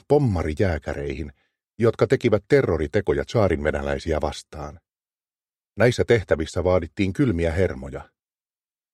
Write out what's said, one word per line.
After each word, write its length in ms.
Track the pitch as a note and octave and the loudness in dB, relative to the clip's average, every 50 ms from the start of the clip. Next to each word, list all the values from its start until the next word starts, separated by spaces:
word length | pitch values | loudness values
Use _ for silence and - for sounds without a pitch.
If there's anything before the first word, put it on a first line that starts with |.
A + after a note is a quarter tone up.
| - - | -2 2
pommarijääkäreihin, 1200 | C#3 D3+ C#3+ A#2+ F#2+ E2+ D#2 D#2+ D2+ - G#2+ F#2 D#2+ D#2 - - C#2+ C#2+ C#2+ C#2+ C#2 C2+ D#2 C#2+ - _ _ _ _ _ _ _ _ - | 2 2 4 2 0 0 -2 -2 -2 0 0 0 0 -2 -4 -6 -8 -6 -6 -6 -6 -8 -8 -10 -14 _ _ _ _ _ _ _ _ 0
jotka 280 | A2+ A2+ - - B2 A2 | 0 0 2 2 2 2
tekivät 360 | - A#2+ - A#2 G#2 G2+ - - | 2 2 2 2 2 2 2 2
terroritekoja 760 | D3 C#3 B2 G#2 E2+ D2+ D#2 C#2+ - G#2+ G2 - - C#2+ C#2+ | 2 2 4 2 0 0 -2 -2 -2 -2 0 0 0 -2 -2
tsaarin 380 | - - A#2+ G#2 F2+ E2 C#2 C#2+ | -2 0 2 2 2 2 0 -2
venäläisiä 580 | D2+ D2 D2 C#2 C#2+ C#2+ C#2 - D#2+ D#2 D2+ | -2 -2 -2 -2 -4 -4 -4 -4 -4 -2 -2
vastaan. 580 | D2 D2+ D2 - - _ - D2+ D2 D2+ D2+ - _ _ _ _ _ _ _ _ _ _ _ _ _ _ _ _ _ _ _ - | -2 -4 -6 -8 -14 _ -16 -14 -14 -14 -16 -18 _ _ _ _ _ _ _ _ _ _ _ _ _ _ _ _ _ _ _ 2
Näissä 280 | A2 B2+ A#2+ - - | 2 4 4 2 2
tehtävissä 580 | - G2 F#2+ F2 - E2+ D2 D#2+ - - F2+ D#2+ | 2 2 2 2 0 0 -2 -2 -2 -4 -2 0
vaadittiin 500 | F2+ F#2 F#2 F2 E2+ - - G2+ F#2 G2 | 2 2 2 0 -2 -4 -2 -2 -2 0
kylmiä 380 | - D3 B2 F#2 E2+ E2 D#2+ | 0 0 0 0 0 0 0
hermoja. 580 | D#2 F2 F#2 F2 B1+ C2 C2 C2+ C2 C2 - - _ _ _ _ _ _ _ _ _ _ _ _ _ _ _ _ | 0 0 0 0 -2 -4 -12 -12 -12 -14 -14 -18 _ _ _ _ _ _ _ _ _ _ _ _ _ _ _ _